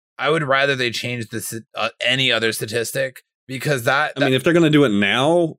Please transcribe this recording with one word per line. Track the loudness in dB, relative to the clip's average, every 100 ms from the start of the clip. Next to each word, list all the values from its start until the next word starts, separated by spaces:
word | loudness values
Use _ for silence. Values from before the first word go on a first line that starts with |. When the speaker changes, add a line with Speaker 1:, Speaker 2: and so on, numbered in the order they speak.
| _ -6
Speaker 1:
I | -2
would | -2
rather | 0 0 2
they | 0 -2
change | -4 -6 -8 -8
the | -10
st-, | -10 -12 -14 -6
uh, | -6 -4
any | -4 0 2
other | 2 0
statistic | -2 -4 -4 -4 -4 -6 -8 _ _ -14
because | -8 -4 -2
that, | 0 0 -2 -2
Speaker 2:
I |
mean, | 0
Speaker 1:
that | 2
Speaker 2:
if |
they're | 2
gonna | 4 4
do | 4
it | 4
now, | 2 2 2 2 2 0